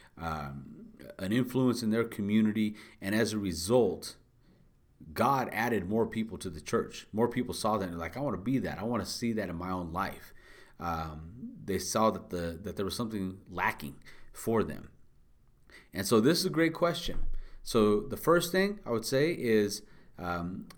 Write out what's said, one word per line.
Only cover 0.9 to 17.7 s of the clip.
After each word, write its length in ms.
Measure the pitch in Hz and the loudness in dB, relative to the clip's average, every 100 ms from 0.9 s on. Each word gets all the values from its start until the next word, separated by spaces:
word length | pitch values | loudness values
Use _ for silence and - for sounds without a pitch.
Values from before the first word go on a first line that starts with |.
| - 64 - | -18 -18 -8
an 140 | 92 | 0
influence 500 | 117 123 131 127 120 | 0 2 2 2 2
in 60 | 110 | 2
their 160 | 113 | 2
community. 720 | 113 - 101 107 107 107 107 107 - - | 0 -2 2 4 4 4 0 -2 -16 -8
And 140 | 98 | 0
as 180 | 107 110 | 2 2
a 60 | 107 | 2
result, 760 | 101 82 85 127 104 78 - - _ _ _ _ _ _ _ _ 73 | -2 -2 4 4 4 0 -10 -16 _ _ _ _ _ _ _ _ -10
God 340 | 78 117 135 120 | 0 2 2 0
added 380 | 104 117 107 87 | 0 2 2 2
more 180 | 110 110 | 2 2
people 300 | 113 110 90 | 0 -4 -6
to 140 | 95 | -8
the 100 | 78 | -10
church. 460 | - 117 - - - | -2 0 0 -8 -6
More 180 | 104 120 | 2 2
people 260 | 123 - | 2 -4
saw 240 | - 110 107 | 0 2 2
that 60 | |
and 100 | 92 | 0
they're 40 | 85 | -4
like, 200 | 82 120 | -6 -4
"I 20 | |
wanna 160 | 143 98 | -4 -4
be 220 | 107 131 | 0 0
that. 200 | 87 71 | 0 -4
I 40 | |
wanna 240 | 110 117 92 | -2 -2 -2
see 260 | - 117 | -4 -2
that 160 | 110 95 | -2 -2
in 80 | 82 | -4
my 140 | 90 | -4
own 240 | 92 85 | -4 -4
life." 400 | 85 92 - - - - - - - | -4 -4 -6 -16 -20 -20 -20 -20 -8
Um, 760 | 87 82 80 78 80 117 233 - | -4 -4 -4 -8 -12 -12 -14 -12
they 160 | - 92 | -4 -4
saw 300 | - 113 110 | 0 4 4
that 180 | 92 - | 2 -6
the, 260 | 90 85 82 | -4 -4 -6
that 140 | 92 87 | -8 -4
there 80 | |
was 100 | 95 | -4
something 460 | 85 117 107 95 90 - | -2 -4 -4 -4 -6 -10
lacking 460 | 90 101 - 71 - - - - | 0 0 0 -10 -12 -18 -18 -16
for 300 | - - 113 | -8 0 0
them. 280 | 78 57 - - - - - - - _ - - - | 0 -4 -12 -20 -20 -20 -20 -20 -20 _ -20 -20 -10
And 140 | 87 98 | -6 4
so 140 | 117 | 6
this 180 | 123 170 | 6 4
is 60 | |
a 60 | 185 | 2
great 220 | 151 165 | 2 2
question. 540 | 160 170 165 - 151 - - - - | 4 0 2 -2 2 2 2 -2 -12
So 360 | - | 0